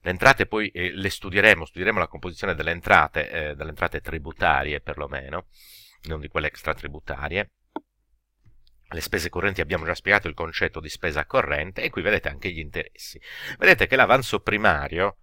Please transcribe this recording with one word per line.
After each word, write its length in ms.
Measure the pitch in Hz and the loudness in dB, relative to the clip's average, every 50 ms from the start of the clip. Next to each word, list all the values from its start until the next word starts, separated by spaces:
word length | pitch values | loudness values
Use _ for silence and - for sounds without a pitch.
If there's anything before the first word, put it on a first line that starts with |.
Le 80 | _ 92 | _ -4
entrate 340 | 92 90 - 135 135 - 98 | -4 6 8 8 8 8 2
poi, 220 | - 107 107 107 95 | 0 0 -2 -2 -4
eh, 240 | _ 90 87 90 | _ -4 -4 -4
le 160 | - 92 98 98 | -4 -4 -4 -4
studieremo, 560 | - - - 98 92 101 101 110 98 82 80 | -4 -4 -10 -2 2 6 8 8 6 6 2
studieremo 340 | - _ 98 90 104 110 101 | -10 _ -2 -2 0 0 0
la 80 | 85 | -2
composizione 480 | - - 78 - 90 82 - - 98 87 | -2 -4 -12 -12 -12 -10 -6 -4 -4 -2
delle 160 | 73 76 82 | -2 -2 -4
entrate, 600 | 85 87 - - 104 87 76 71 - 80 76 - | -4 -4 4 6 6 6 6 4 0 -4 -4 -4
eh, 240 | - 82 76 76 73 | -6 -6 -6 -6 -8
delle 140 | 71 78 80 | -8 -10 -10
entrate 320 | 78 - 87 85 - 78 | -4 -4 -4 -2 -2 -6
tributarie 800 | - - - 80 71 82 - - 92 85 76 67 69 73 76 71 | -8 -6 -8 -8 -8 -10 -4 0 2 2 4 2 0 -2 -6 -6
perlomeno, 680 | - - 73 73 73 67 69 67 67 67 73 90 - - _ - - - - - - - _ _ | -6 -10 -8 -8 -8 -8 -8 -10 -10 -8 -10 -10 -10 -12 _ -20 -20 -20 -20 -20 -20 -20 _ _
non 180 | - 78 80 76 | -12 -10 -10 -10
di 80 | 73 - | -10 -4
quelle 200 | - 78 76 73 | -4 -2 -2 -2
extratributarie. 1000 | - - - - 76 - - 73 71 76 - - 69 67 71 73 82 98 101 _ _ _ _ _ _ - _ _ _ _ _ _ _ _ _ _ _ _ _ - - - - - _ _ _ _ | -6 -6 -6 -6 -6 -6 -8 -14 -14 -14 -10 -10 -8 -8 -6 -4 -4 -4 -6 _ _ _ _ _ _ -16 _ _ _ _ _ _ _ _ _ _ _ _ _ -20 -20 -20 -20 -20 _ _ _ _
Le 100 | - 80 | -10 -10
spese 300 | - - - 95 78 87 | -6 -4 -2 -2 -2 -2
correnti 320 | - 87 85 101 95 92 | -4 -2 -2 -2 0 -2
abbiamo 240 | 82 73 90 87 80 | -2 -2 -2 -4 -2
già 80 | 82 85 | -4 -4
spiegato 340 | - _ 95 101 101 - 85 | -2 _ 2 2 2 2 -2
il 60 | 73 | -6
concetto 460 | - 82 82 - - 92 80 - 82 | -6 -8 -6 -2 -2 -4 -2 -4 -8
di 100 | 80 76 | -12 -12
spesa 340 | - - - 85 73 73 73 | -10 -4 -4 -2 -2 -2 -4
corrente 580 | _ - 131 - 71 73 71 78 92 101 - | _ 0 0 0 0 -2 -4 -4 -6 -8 -8
e 60 | - - | -8 -6
qui 140 | - 104 | -6 -2
vedete 260 | 80 98 107 90 - 76 | 0 2 0 2 0 -4
anche 220 | 71 71 - 98 | -8 -6 -8 -8
gli 80 | 87 80 | -8 -8
interessi. 600 | 78 73 - 82 - - _ - - - - - - - - - - - - - | -10 -8 -8 -8 -8 -8 _ -18 -18 -16 -18 -18 -18 -18 -16 -14 -12 -12 -4 2
Vedete 280 | - - - - - | 6 6 6 6 4
che 100 | - 131 | 2 6
l'avanzo 440 | 131 120 95 120 135 123 - - - | 4 6 6 6 4 4 0 -4 -2
primario 760 | _ - 104 104 110 101 82 73 71 - 85 85 95 101 - _ | _ 0 0 4 4 4 4 2 -2 -4 -2 0 0 0 -2 _